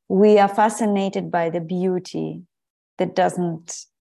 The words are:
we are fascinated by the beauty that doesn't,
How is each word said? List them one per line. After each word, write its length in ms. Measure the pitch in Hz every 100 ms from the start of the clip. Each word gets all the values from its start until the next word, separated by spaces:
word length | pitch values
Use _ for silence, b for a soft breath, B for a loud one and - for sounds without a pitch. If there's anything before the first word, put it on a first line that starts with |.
| -
we 300 | 190 214 208
are 100 | 202
fascinated 840 | 202 220 220 214 202 196 196 170
by 200 | 175 165
the 100 | 175
beauty 840 | 165 180 185 180 185 160 160 165 180 _ _ _ _ -
that 180 | 180
doesn't, 720 | 185 180 180 175 160 - - - _ _